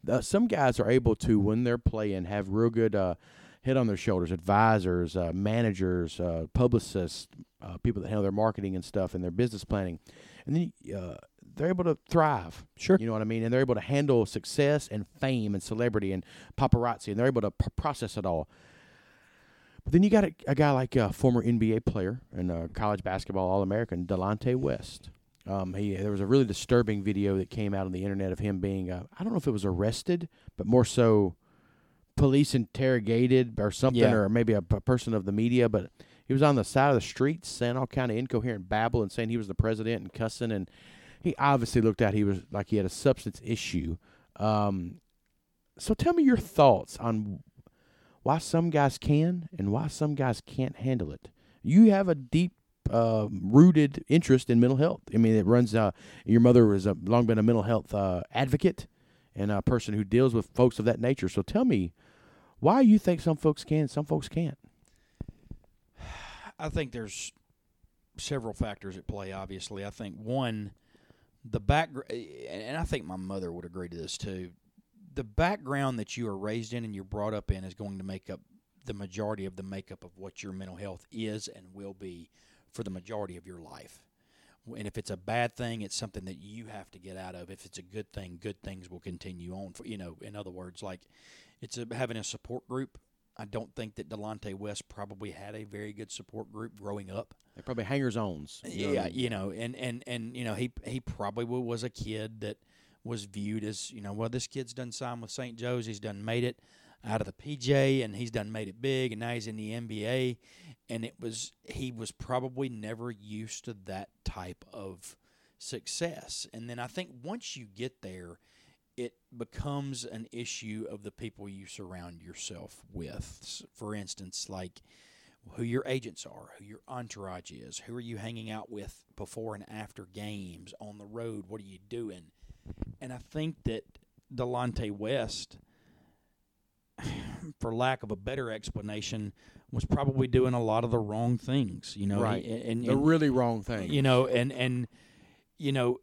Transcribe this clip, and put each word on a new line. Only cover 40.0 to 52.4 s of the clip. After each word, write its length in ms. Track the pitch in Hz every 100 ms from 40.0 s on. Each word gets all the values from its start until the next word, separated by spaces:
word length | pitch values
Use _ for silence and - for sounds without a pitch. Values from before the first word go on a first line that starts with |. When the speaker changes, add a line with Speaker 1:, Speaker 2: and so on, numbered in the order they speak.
Speaker 1:
and 100 | -
cussing, 380 | - 110 - 117
and 180 | 104 92 - - - - -
he 140 | 175 -
obviously 420 | 143 139 117 123
looked 220 | 110 101
out, 100 | 107
he 100 | 104
was, 160 | 101 95 -
like 200 | 104 98
he 60 | 107
had 100 | 92
a 20 |
substance 520 | - 143 123 113 -
issue. 540 | - 113 - 87 80 85 _ _ _ -
Um, 640 | 107 107 104 95 87 - _ _ _ _ _ _ _ -
so 160 | -
tell 180 | 220 339
me 120 | 349
your 120 | 277 233
thoughts 600 | - - 143 110 - -
on 480 | 117 110 104 95 - _ - _ _ _ _ _
why 160 | - 160
some 320 | - 165 170
guys 280 | 151 139 -
can 500 | - 147 160 180 160 175
and 140 | 98
why 160 | 107 156
some 300 | - 151 139
guys 260 | 131 117
can't 300 | - - 131 -
handle 360 | 127 127 80
it. 160 | 71 - _ _ _
You 280 | - 170 226
have 160 | 196 190
a 60 | 156
deep, 360 | 127 156